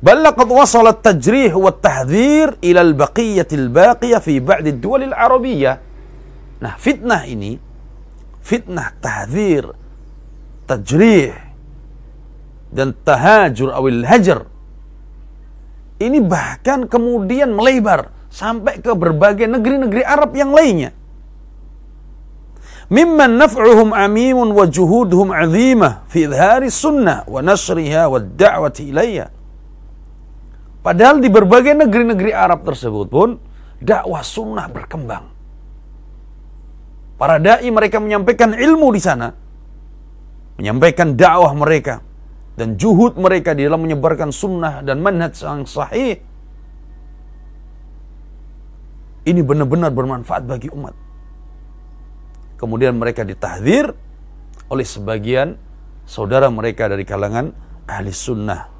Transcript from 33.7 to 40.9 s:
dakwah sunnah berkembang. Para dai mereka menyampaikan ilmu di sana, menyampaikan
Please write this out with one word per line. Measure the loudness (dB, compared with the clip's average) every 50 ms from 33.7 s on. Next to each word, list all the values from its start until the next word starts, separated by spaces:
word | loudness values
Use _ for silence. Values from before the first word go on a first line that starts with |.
| -20 -14
dakwah | -2 -2 -2 -2 -2 -8 -8 -8
sunnah | -10 -10 -10 -10 -10 -10 -10 -10 -12 -12
berkembang. | -14 -16 -16 -14 -14 -14 -12 -12 -14 -14 -16 -20 -20 -20 -20 -20 -20 -20 -20 -20 -20 -20 -20 -20 -20 -20 -20 -20 -20 -20 -20 -20 -20 -20 -20 -20 -20 -20 -20 -20 -20 -20 -20 -20 -20 -20 -20 -20 -10
Para | -6 -2 0 0 2
dai | 4 2 2 2 2 -2 -2
mereka | 0 0 0 -2 -2 -4
menyampaikan | -2 -4 -2 0 -2 0 2 2 0 0
ilmu | 0 2 2 2 4 4 2 2
di | 0
sana, | 0 -2 -2 -2 -4 -10 -12 -16 -20 -20 -20 -20 -20 -20 -20 -20 -20 -20 -20 -20 -20 -20 -20 -20 -20 -20 -20 -20 -20 -20 -16 -10
menyampaikan | -6 -4 -2 2 2 2